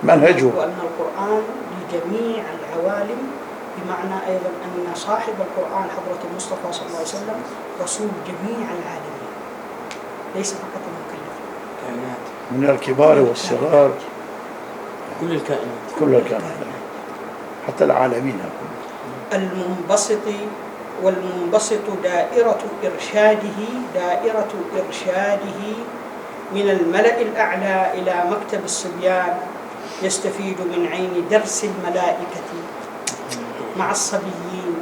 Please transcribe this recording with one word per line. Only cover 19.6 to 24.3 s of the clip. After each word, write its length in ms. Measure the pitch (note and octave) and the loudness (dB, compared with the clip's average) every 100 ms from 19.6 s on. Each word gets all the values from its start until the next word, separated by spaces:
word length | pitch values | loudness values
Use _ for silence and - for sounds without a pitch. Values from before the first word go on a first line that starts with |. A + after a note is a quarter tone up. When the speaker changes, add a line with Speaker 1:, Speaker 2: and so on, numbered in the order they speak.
| F3+ F#3 E3 G3+ - G#3+ A3 G3+ G#3 - - - - - | -2 -2 2 2 4 0 0 -4 -6 -8 -12 -12 -12 0
Speaker 2:
والمنبسط 840 | F#3 F#3 F#3 F3+ F3 G#3 - G#3+ G#3+ F#3+ | 2 2 -2 -2 2 2 4 0 0 -2
دائرة 560 | E3+ F3 - A#3+ A3+ - G#3 - F#3 | 0 2 2 4 4 4 -2 -4 -4
إرشاده، 760 | - - G#3 G#3+ G#3+ G3+ F#3 A3 B3 B3 | -4 -2 6 6 6 2 -4 -4 -4 -2
دائرة 560 | F#3 F3+ - A3+ | -2 0 2 2